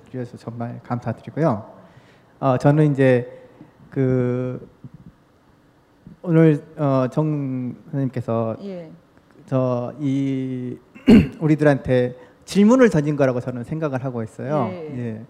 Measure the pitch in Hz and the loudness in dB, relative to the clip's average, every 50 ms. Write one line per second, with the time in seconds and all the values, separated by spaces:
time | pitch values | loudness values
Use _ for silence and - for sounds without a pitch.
0 | - - - 127 123 117 - 117 - 120 117 120 117 120 123 123 - - 123 120 | -16 -14 -12 -10 -10 -10 -12 -16 -14 -14 -10 -10 -10 -10 -10 -14 -8 -8 -8 -6
1 | - 117 113 - - - - 139 160 156 113 101 - - - - - - _ - | -4 -6 -8 -8 -10 -12 -6 -2 0 0 0 -2 -6 -14 -20 -20 -20 -20 _ -20
2 | _ _ _ _ _ _ _ - 139 135 127 123 - 147 143 156 151 151 139 131 | _ _ _ _ _ _ _ -4 -2 0 0 2 2 2 4 4 4 2 2 4
3 | 135 131 127 120 123 - - - - - - - - - _ _ - - - 139 | 4 4 4 4 0 -4 -12 -20 -20 -20 -20 -20 -20 -20 _ _ -20 -10 -4 -2
4 | 131 127 127 127 123 123 123 127 127 127 127 127 - - _ _ _ - _ - | 0 0 0 0 0 -2 -2 -4 -6 -6 -8 -10 -14 -18 _ _ _ -20 _ -20
5 | - - _ _ _ _ _ _ _ _ _ _ _ _ _ _ _ _ _ _ | -20 -20 _ _ _ _ _ _ _ _ _ _ _ _ _ _ _ _ _ _
6 | _ - - _ - 180 160 160 165 160 147 143 - - - - 151 139 135 131 | _ -20 -20 _ -4 0 4 6 6 6 4 4 -2 -10 -8 -4 -2 0 2 0
7 | 127 123 - 151 156 156 151 147 143 131 131 127 127 123 - - - - - 139 | 0 0 -2 -2 -2 -2 -2 -4 -4 -6 -6 -6 -6 -8 -10 -12 -16 -10 -6 -4
8 | 139 123 - 123 117 - 113 117 113 113 110 - 196 202 185 175 165 156 165 - | -4 -4 -4 -6 -6 -4 -2 -2 -2 -4 -6 -8 -10 -12 -12 -12 -14 -18 -20 -20
9 | _ _ _ _ _ _ _ - - - 139 131 127 127 123 120 123 120 - 151 | _ _ _ _ _ _ _ -20 -12 -4 -2 -2 0 0 -2 -4 -6 -8 -10 -6
10 | 151 135 135 139 139 135 135 131 131 131 127 127 123 123 123 - _ _ _ - | -4 -4 -2 -2 -2 -4 -4 -6 -6 -8 -8 -8 -10 -10 -12 -14 _ _ _ -6
11 | - - 220 214 156 131 - - 165 151 156 147 151 151 139 127 - 147 127 123 | 4 6 6 6 6 4 -4 -4 0 0 2 4 4 4 4 2 0 0 2 2
12 | 123 123 123 - - - _ _ - - - 190 202 214 247 269 254 214 165 156 | 2 0 -4 -10 -20 -20 _ _ -16 -4 2 4 6 6 8 6 6 6 4 2
13 | 143 151 151 139 143 131 120 123 - 127 123 120 117 - 156 160 160 147 131 123 | 0 0 0 2 2 0 0 -2 -4 -6 -8 -10 -10 -8 -8 -6 -6 -4 -4 -4
14 | 131 135 120 117 110 104 - - 120 131 151 147 127 - 185 175 156 151 139 123 | -6 -6 -8 -8 -10 -10 -10 -12 -8 -4 -2 -2 -2 -4 -6 -10 -12 -12 -10 -8
15 | 120 113 110 110 117 - | -8 -8 -10 -10 -14 -18